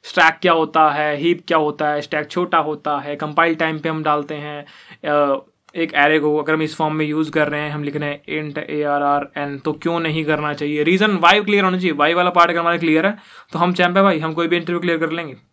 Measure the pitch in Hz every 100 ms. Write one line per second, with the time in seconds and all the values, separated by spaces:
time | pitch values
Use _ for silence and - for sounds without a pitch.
0 | - - 160 160 185 165 156 160 156 147
1 | 151 147 165 170 - 160 151 147 151 147
2 | 147 151 147 175 175 165 151 147 151 143
3 | 143 147 151 147 170 160 160 156 160 160
4 | 156 147 147 151 151 147 147 - - -
5 | - 147 143 135 - _ _ 175 165 143
6 | 147 156 151 151 147 156 156 - 156 156
7 | 151 151 156 156 147 147 151 147 143 147
8 | 147 147 - 156 151 147 - 147 147 143
9 | 143 143 143 151 143 139 156 151 165 170
10 | 160 156 151 151 147 147 147 151 151 185
11 | 214 185 170 208 202 202 190 185 180 147
12 | 147 175 180 175 170 170 170 170 165 156
13 | 185 214 - - - 160 180 180 175 180
14 | 196 160 160 156 165 175 170 175 175 165
15 | 156 170 160 123 _